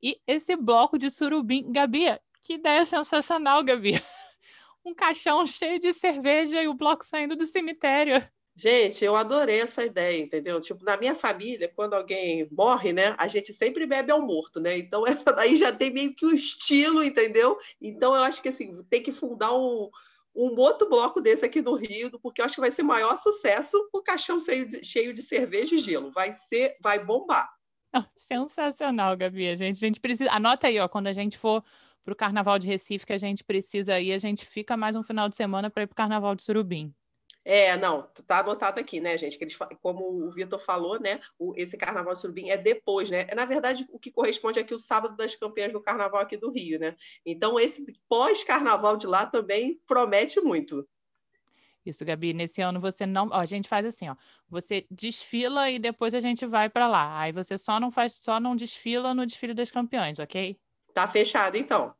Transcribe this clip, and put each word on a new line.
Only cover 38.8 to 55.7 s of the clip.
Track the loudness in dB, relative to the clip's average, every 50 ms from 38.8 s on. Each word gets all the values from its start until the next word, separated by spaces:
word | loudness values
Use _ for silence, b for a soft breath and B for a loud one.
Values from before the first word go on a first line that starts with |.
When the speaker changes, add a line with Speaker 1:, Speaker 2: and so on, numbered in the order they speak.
Speaker 2:
aqui, | -8 -8 -8 -6
né, | -4 -4 -4 -4
gente? | -4 -6 -8 -10
Que | -12
eles | -12 -10
fa-, | -12 -12 -12 -12 _
como | _ -6 -6 -4 -6
o | -6 -6 -6 -6 -8
Vitor | -8 -10 -8 -8 -8 -10
falou, | -4 -4 -2 -2 -2 -4 -6 -4
né? | -4 -4 -4 -6 B B B _
O, | -8 -8 -6
esse | -6 -8 -8 -6 -8
Carnaval | -6 -6 -4 -6 -4 -6 -6
de | -6
Surubim | -8 -12 -10 -10 -4 -4
é | -4 0
depois, | 2 2 0 0 _ -2 0 0 0 0
né? | -2 -4 -4 -4
É, | -4
na | -4 -2
verdade, | -2 -2 -2 0 -2 -2 -2 -6 -12
o | -14 -18
que | -18 -10
corresponde | -2 0 0 0 0 -2 -4 -2 -2 -2
aqui | -4 -4 -8
o | -10
sábado | -4 -2 -2 0 0 -2 -6
das | -4 -6 -6 -6
campeãs | -6 -10 -8 -6 -4 -6 -4
no | -6 -6
Carnaval | -4 -4 -2 -2 -2 -2 0 -2
aqui | -2 -2 -6
do | -8 -8 -6
Rio, | -8 -8 -6 -6 -6 -4
né? | -4 -6 -8 B B B B B B
Então, | -10 -6 -2 0 0 2 2
esse | 2 2 0 -6 -16 -16 -18 _ _ _
pós-Carnaval | 2 4 4 4 4 2 0 0 0 0 4 4 2 4 4 2 2 2
de | 0
lá | 0 2 2 0 2
também | 0 -2 -2 0 -2 0 0 -2 -4 -6 _
promete | _ 2 2 4 4 4 2 2 4 0 0
muito. | 2 2 0 0 -2 -4 -6 -8 -8 _ _ _ _ _ _ _ _ _ _ _ _ _ _ _ _ _ _ _ _
Speaker 1:
Isso, | -14 -12 -10 -6
Gabi. | -6 -6 -4 -2 -4 -2
Nesse | -2 -6 -6 -4 -4 -2
ano | -2 -2 -2
você | -4 -4 -4 -4 -4
não, | -2 0 0 0 0
ó, | 0 -2
a | -2
gente | -2 -4 -6 -6 -2
faz | -2 -2 -2
assim, | -2 -8 -10 -12 -12
ó. | -12 b b b b b b b
Você | -10 -10 -6 -4 -4 -4 -4 _
desfila | -16 -10 -10 -8 -8 -8 -10 -6 -4 -2 -2 0 0 0 0 0